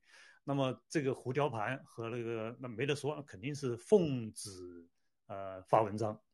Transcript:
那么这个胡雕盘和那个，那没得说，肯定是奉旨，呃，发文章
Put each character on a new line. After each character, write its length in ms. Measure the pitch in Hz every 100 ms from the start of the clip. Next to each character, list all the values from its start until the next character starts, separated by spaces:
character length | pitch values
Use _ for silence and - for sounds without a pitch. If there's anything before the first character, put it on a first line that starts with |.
| _ - - - -
那 80 |
么 240 | 139 131 123 _
这 140 | 170
个 120 | 135
胡 200 | 127 -
雕 160 | 123 143
盘 320 | 113 104 131 -
和 240 | - 113
那 140 | 120
个， 320 | 113 117 110 127
那 80 | 127
没 160 | 110 139
得 100 | 143
说， 260 | 135 151
肯 160 | 143 95
定 140 | 120
是 220 | 143 131 117
奉 560 | - 208 165 131 110
旨， 180 | - 104 92 90 87 85 _ _ _ -
呃， 340 | 101 98 95
发 180 | 92 110
文 160 | 110 107
章 200 | 110 110 _